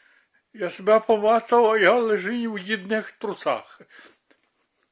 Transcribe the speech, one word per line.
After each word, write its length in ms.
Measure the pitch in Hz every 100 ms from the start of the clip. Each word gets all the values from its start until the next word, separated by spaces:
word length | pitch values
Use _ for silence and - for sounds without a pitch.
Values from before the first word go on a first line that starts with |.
| _ _ _ _ _
Я 180 | 220 175
себе 300 | - 190 220
помацав, 680 | 220 214 214 226 226 240 220
а 120 | 220
я 200 | 180 247
лежу 540 | 226 202 190 240 226
в 60 | 208
їдних 540 | 185 214 190 220 -
трусах. 680 | - 208 170 151 113 - - - - - _ _ _ _ _ _ _ _